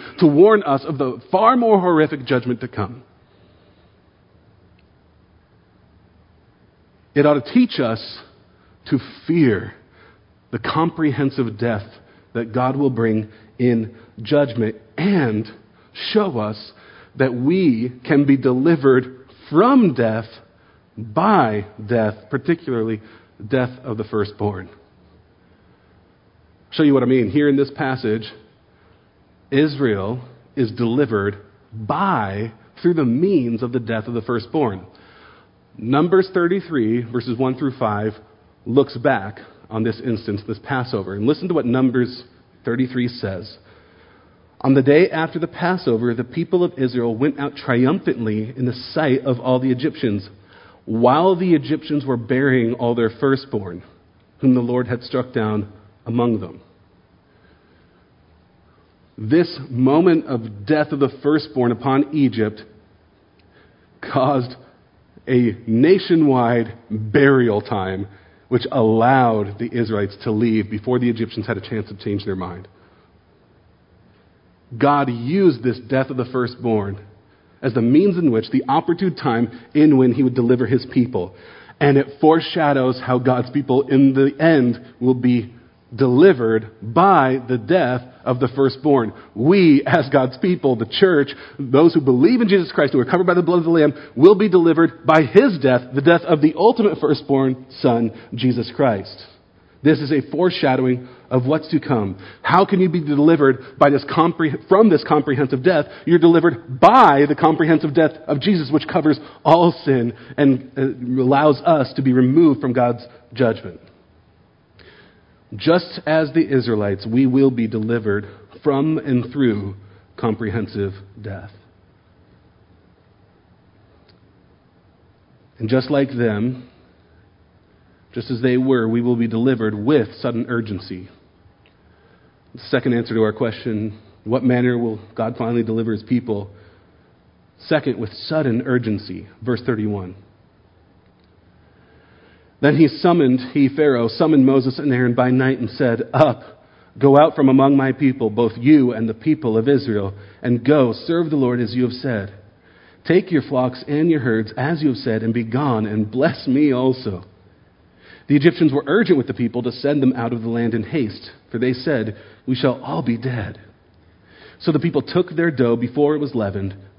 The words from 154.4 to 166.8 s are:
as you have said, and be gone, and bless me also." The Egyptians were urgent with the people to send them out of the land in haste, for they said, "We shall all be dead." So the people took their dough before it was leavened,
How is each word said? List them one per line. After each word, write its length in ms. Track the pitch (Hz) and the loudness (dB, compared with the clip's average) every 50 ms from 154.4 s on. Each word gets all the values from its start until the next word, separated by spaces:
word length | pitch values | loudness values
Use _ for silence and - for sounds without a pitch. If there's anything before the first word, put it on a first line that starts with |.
| 110 107 - - | -2 -4 -6 -6
as 260 | 127 147 170 151 147 | -4 -4 -2 -2 -2
you 60 | 143 | -2
have 80 | 123 - | -2 -2
said, 260 | - 123 110 110 110 | -4 -4 -4 -2 -2
and 100 | 113 113 | -4 -4
be 100 | 120 117 | -4 -4
gone, 420 | 113 113 131 151 143 120 110 107 | -4 -4 -2 -2 0 -2 -2 -2
and 260 | 104 107 107 107 104 | -4 -4 -4 -4 -4
bless 360 | 107 123 139 170 - - - 139 | -2 -2 -2 -2 -2 -4 -4 -2
me 240 | 127 139 151 147 | 0 2 2 2
also." 520 | 127 123 127 131 131 127 127 110 95 87 87 - _ _ _ _ _ _ _ _ _ _ _ _ _ _ _ - - - _ - | 0 0 0 0 -2 -2 -4 -10 -10 -10 -12 -18 _ _ _ _ _ _ _ _ _ _ _ _ _ _ _ -20 -20 -12 _ 0
The 80 | 139 | 2
Egyptians 360 | 147 135 170 165 - - 156 | 4 4 2 2 2 2 2
were 120 | 131 143 - | 2 0 -2
urgent 320 | 139 156 214 233 175 180 139 | 0 0 2 2 2 2 0
with 100 | 117 - | 0 -2
the 60 | 127 | -4
people 300 | - 123 113 110 120 120 | -4 -4 -4 -4 -4 -6
to 80 | - | -6
send 300 | - - - 139 147 147 | -6 -4 -4 -2 -2 0
them 120 | 135 127 127 | 0 0 0
out 180 | 127 117 117 | -2 -4 -6
of 100 | 123 117 | -6 -6
the 80 | 110 117 | -6 -4
land 240 | 113 117 117 113 107 | -4 -2 -2 -2 -2
in 100 | 117 104 | -4 -6
haste, 480 | - - 160 123 104 98 - - - - _ _ _ | -4 -4 -4 -4 -4 -6 -12 -18 -20 -20 _ _ _
for 60 | - 113 | -8 -4
they 160 | 123 123 127 | -2 -2 -2
said, 420 | 127 - 160 147 120 107 107 104 - - - - _ _ | -4 -4 -2 -2 -2 -2 -6 -8 -12 -16 -20 -20 _ _
"We 100 | - 131 | -6 -4
shall 260 | 127 - 135 120 - - | 0 0 0 -2 -2 -6
all 180 | - 151 165 | -8 -8 -6
be 160 | 139 117 117 113 | -4 -4 -4 -4
dead." 420 | 117 131 123 117 98 98 - - - - _ _ _ _ _ _ _ _ _ _ _ _ _ - - - - - | -4 -6 -6 -8 -8 -10 -12 -16 -20 -20 _ _ _ _ _ _ _ _ _ _ _ _ _ -20 -20 -20 -20 -8
So 120 | - - | -4 -2
the 80 | 151 147 | -2 0
people 220 | 165 170 139 147 | -2 -2 -2 -4
took 300 | 127 - - 180 180 180 | -4 -2 -2 -2 -2 -2
their 180 | 165 156 170 170 | -2 -4 -2 -2
dough 260 | 147 120 127 117 117 | 0 0 0 0 0
before 380 | 117 120 - 123 143 147 143 151 | 0 -2 -4 -2 0 0 0 0
it 60 | 151 | -2
was 160 | 147 135 123 | -4 -4 -4
leavened, 400 | 120 107 98 98 101 95 98 95 - | -4 -4 -4 -6 -6 -8 -10 -10 -12